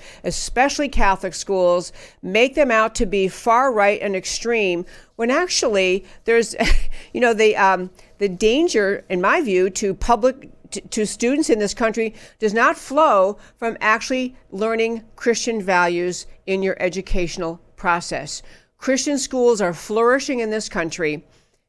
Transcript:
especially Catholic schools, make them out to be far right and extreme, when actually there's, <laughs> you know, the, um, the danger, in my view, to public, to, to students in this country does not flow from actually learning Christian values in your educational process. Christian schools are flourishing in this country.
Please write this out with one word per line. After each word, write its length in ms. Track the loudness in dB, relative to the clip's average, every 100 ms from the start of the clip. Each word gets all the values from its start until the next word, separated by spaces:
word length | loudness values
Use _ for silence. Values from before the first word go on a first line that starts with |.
| -16 -10 -8
especially 640 | -6 -4 0 0 0 -2
Catholic 460 | 2 4 2 -2 -10
schools, 580 | -4 0 2 2 -2 -14 -20 _
make 320 | -2 2 2 2
them 160 | 2
out 240 | 2 0 0
to 100 | -2
be 240 | 0 -2
far 420 | -2 0 2 2
right 300 | 2 2 2
and 160 | -2 -4
extreme, 300 | -6 -8 -2 0 0 -2 -6 -14 -20 -6
when 140 | -2
actually 760 | 0 0 -2 0 2 2 0 -4 -10 0
there's, 300 | 0 0 -2 4 6 4
<laughs> 280 | -2 -8
you 80 | 0
know, 140 | 2 4
the, 220 | 4 4
um, 340 | 2 2 -2 -12 -20 _
the 100 | -4
danger, 760 | 0 2 2 2 2 0 -2 -4
in 100 | -2
my 200 | 2 0
view, 280 | 2 2 0
to 220 | 0 -4
public, 560 | -4 0 2 2 -2 -10 -20 -14
to, 100 | -14
to 220 | -8 -4 -4
students 460 | -2 -2 0 0
in 80 | 0
this 160 | 0 -2
country 400 | -2 -2 -6 -8 -20 _
does 160 | -2 2
not 240 | 2 0
flow 600 | -4 2 4 4 2 -2 -12 _
from 200 | -8 -2
actually 560 | 0 0 0 -4 -4 -8 _
learning 500 | -6 -2 0 -2 -4 -10 -4
Christian 440 | -2 -2 -2 -4
values 680 | 0 2 2 0 -4 -6 -12 -18 -6
in 160 | -2
your 140 | -2 -2
educational 800 | -4 -4 -2 0 0 -4 -8 -8 _ -6
process. 680 | -2 -2 -2 -8 -8 -14 -16 -20 _ _
Christian 400 | -2 -2 0 -4
schools 420 | -4 2 2 2
are 140 | 0 -4
flourishing 680 | -4 0 2 2 0 -4
in 100 | -4
this 180 | -6 -6
country. 560 | -6 -6 -4 -4 -4 -12 _ _ _